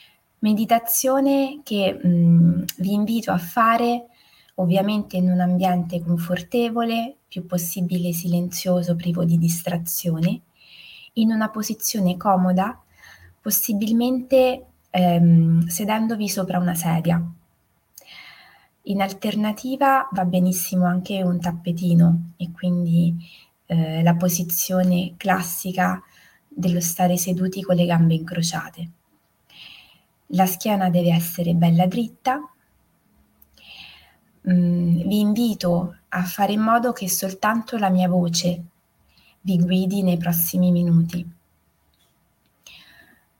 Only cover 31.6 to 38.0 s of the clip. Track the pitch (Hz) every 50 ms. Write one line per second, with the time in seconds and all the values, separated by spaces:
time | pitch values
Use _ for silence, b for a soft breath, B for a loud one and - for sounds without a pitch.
31.6 | 170 170 165 165 185 185 190 233 233 220 - _ - 262 254 294 302 - _ _
32.6 | _ _ _ _ _ _ _ _ _ _ _ _ _ _ _ _ _ _ _ B
33.6 | B B B B B B B B B B B B B _ _ _ - 185 180 180
34.6 | 175 175 175 175 175 170 170 165 170 190 208 208 208 208 214 220 240 233 202 -
35.6 | - 175 175 170 175 175 - - _ _ - 185 180 180 - - 202 196 208 214
36.6 | 220 220 226 233 233 247 233 - 196 180 - - - 190 185 190 - 214 220 233
37.6 | 226 - - 226 208 190 185 185